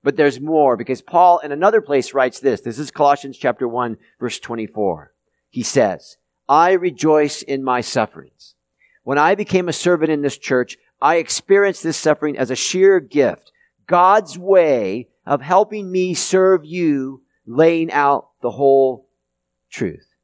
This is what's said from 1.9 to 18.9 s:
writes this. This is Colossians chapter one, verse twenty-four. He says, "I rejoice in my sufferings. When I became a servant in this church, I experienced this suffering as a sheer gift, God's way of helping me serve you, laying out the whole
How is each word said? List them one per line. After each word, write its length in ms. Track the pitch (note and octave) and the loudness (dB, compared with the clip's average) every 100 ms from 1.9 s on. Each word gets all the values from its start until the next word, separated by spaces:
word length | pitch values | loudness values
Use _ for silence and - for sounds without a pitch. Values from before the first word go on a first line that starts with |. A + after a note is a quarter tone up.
| C#3 B2 | -2 0
writes 280 | C#3 B2+ - | -2 -2 0
this. 180 | C3+ A2 | -2 -2
This 200 | A#2+ A2+ | -6 -10
is 120 | D3 | -10
Colossians 460 | - C#3+ C#3+ C#3 B2 | 0 2 2 -4 -4
chapter 280 | C3+ A#2 B2 | -4 -2 -6
one, 320 | A#2 A#2+ G#2+ _ _ | -4 -6 -6 _ _
verse 200 | B2 - | -8 -8
twenty-four. 760 | - A#2 G#2+ G#2+ G2+ D#2+ - _ _ _ _ | -10 -10 -8 -4 -4 -4 -12 _ _ _ _
He 140 | B2 | -10
says, 540 | A2 C#3+ G#2+ F2 - - _ _ - | -2 0 0 -2 -14 -20 _ _ 0
"I 240 | D3 F3 | 2 4
rejoice 680 | F#3 F3+ C3 D#3 D3+ D3 - | 2 -2 -2 2 2 0 -4
in 220 | - C#3 | -8 -6
my 160 | C3 B2 | -4 -4
sufferings. 760 | A#2 B2+ G#2+ D#2+ C2+ _ - _ _ _ _ _ | -2 -4 -4 -6 -20 _ -20 _ _ _ _ _
When 140 | - C#3+ | -4 0
I 180 | D#3+ G3+ | 2 0
became 320 | G#3 F#3 F3+ | -2 -2 -2
a 60 | |
servant 380 | - F3 F3 D#3 | -4 0 0 0
in 100 | D3+ | 0
this 160 | C#3+ - | -2 -6
church, 400 | - B2+ A#2+ - _ _ | -2 -2 -2 -10 _ _
I 160 | C#3 E3+ | 0 0
experienced 680 | D#3+ - - G3 G3+ F#3 | -2 -8 2 2 2 -2
this 140 | E3 D3+ | -6 -2
suffering 400 | D#3 D3+ D3+ C#3 | -2 0 -2 -4
as 120 | B2 | -4
a 60 | B2+ | -4
sheer 460 | - F#3 F#3+ F#3+ | -4 2 4 4
gift, 500 | C#3+ D3 B2 - _ _ _ _ - | 0 0 0 0 _ _ _ _ -2
God's 540 | F3 F#3 G#3+ E3 E3 | 2 4 4 0 -10
way 680 | F3+ F#3+ E3 B2+ G2 G#2+ A#2+ _ - | 2 4 4 0 -2 -6 -10 _ -4
of 160 | C#3 | -4
helping 500 | C3+ F#3 G#3+ G#3+ F#3+ | 2 0 2 -4 -6
me 220 | F#3 F#3 | -4 -2
serve 500 | E3 - F#3+ F#3+ F#3 | -4 -2 2 4 2
you, 580 | D3+ F3+ E3 C#3 C3 C3+ _ _ - | -2 -4 -2 -2 -4 -12 _ _ -6
laying 460 | B2 E3 E3+ D#3+ | 2 2 2 -2
out 380 | C#3+ C#3+ C#3+ - _ | 0 0 0 -4 _
the 100 | A#2+ | -8
whole 580 | A#2 C#3 C3+ C3 | 0 4 4 2